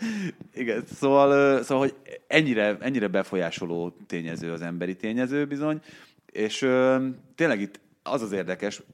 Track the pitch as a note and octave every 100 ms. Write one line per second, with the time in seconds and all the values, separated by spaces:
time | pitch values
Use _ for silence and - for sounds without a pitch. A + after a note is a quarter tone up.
0 | A3+ G#3+ F#3 - - - A#2+ A2 - -
1 | C3+ C#3 C#3 C#3 C#3 C3+ A#2+ C3+ C#3 -
2 | - - - D#3 D3 A2 G#2 G#2 B2+ C3+
3 | G2+ F#2+ F#2+ F#2+ E2+ - F2 E2+ F2 -
4 | G#2 F2 E2 E2 E2 E2 E2+ F2 F2+ F#2
5 | G#2+ A#2 B2+ C#3+ C#3+ C#3+ D3+ D#3 - -
6 | - _ _ - G#2+ - C3+ B2+ C3 C3
7 | C3 B2+ - - D#3+ A2 G2+ - _ _
8 | D2+ C3+ A2 G2 F2 F#2 G2+ - -